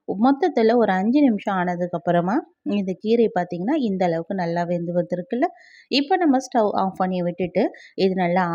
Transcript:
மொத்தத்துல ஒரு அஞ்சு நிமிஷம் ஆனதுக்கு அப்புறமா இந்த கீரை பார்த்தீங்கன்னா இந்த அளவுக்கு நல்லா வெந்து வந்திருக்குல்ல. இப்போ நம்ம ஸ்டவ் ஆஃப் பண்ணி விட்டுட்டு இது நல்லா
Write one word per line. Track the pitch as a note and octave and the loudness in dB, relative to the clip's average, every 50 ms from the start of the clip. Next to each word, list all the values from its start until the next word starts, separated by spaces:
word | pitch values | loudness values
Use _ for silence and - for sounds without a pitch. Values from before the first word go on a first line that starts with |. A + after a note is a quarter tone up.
| - - - F#3+ A3+ | -10 -8 -2 2 2
மொத்தத்துல | C4+ C#4 C#4 F#4+ F4 C#4+ B3 A3 A3 A#3+ B3 | 2 2 2 0 0 2 2 2 4 4 4
ஒரு | A3 G3+ F#3 | 4 2 2
அஞ்சு | F#3 G3 A3+ B3 D4+ C#4+ | 0 0 2 4 4 4
நிமிஷம் | B3 G#3+ G3 - G#3+ G3 F#3 | 4 2 0 -2 -4 -2 -2
ஆனதுக்கு | F3 F3+ F3 E3+ F3+ F3 - E3 | -2 -2 -2 -4 -4 -4 -6 -4
அப்புறமா | - F3+ E3+ F3 E3+ F#3 A3 E4 F4+ _ _ _ - D4+ G3+ G#3 | -2 2 2 2 2 2 -2 -2 -4 _ _ _ -6 -4 -2 -2
இந்த | F#3+ F#3 F3+ - - | -2 -4 -6 -6 -2
கீரை | G#3+ A#3 A#3+ A3+ G#3 - F#3 | 0 2 2 2 2 0 -2
பார்த்தீங்கன்னா | F3+ - F3+ E3+ F3+ A#3 D#4+ D#4 B3 G#3 | -4 -4 -6 -6 -4 -2 -2 -2 0 -2
இந்த | F#3+ F3+ F#3 F3 | -2 0 0 0
அளவுக்கு | E3 E3 E3 - G3+ F#3 F3 | 0 -2 -4 -6 -6 -4 -4
நல்லா | E3+ E3+ E3+ F3 E3+ F3+ | -2 -2 -4 -2 -2 -4
வெந்து | F3 E3+ E3+ E3+ F3 | -4 -4 -2 -2 -2
வந்திருக்குல்ல. | F3 F3 F3 F3 F3 - A3+ B3 D#4+ F4 - - - - - - - - | -2 -2 -6 -8 -6 -6 -4 -2 -2 -4 -4 -10 -20 -20 -20 -20 -8 -2
இப்போ | - C#4 C#4+ C#4+ F#4+ F4+ F4 | -2 -2 0 2 0 2 4
நம்ம | D4+ B3+ C4 C4+ | 2 2 2 0
ஸ்டவ் | - - A#3+ G#3+ G3 - - F#3+ | -2 -2 0 0 0 0 -2 -4
ஆஃப் | F#3+ F#3+ - | -4 -2 -4
பண்ணி | F#3 F#3 F#3 F3+ E3+ F3 | -4 -2 -2 -2 -2 -4
விட்டுட்டு | F3 - F#3 E3 - F#3 B3+ F#4 - - - - - - F#3+ | -4 -4 -6 -2 0 0 0 0 -2 -8 -20 -14 -4 -2 0
இது | F#3+ F#3 F#3+ F3+ | 0 0 0 0
நல்லா | E3+ F3 F#3 F3+ E3+ | 0 0 0 0 0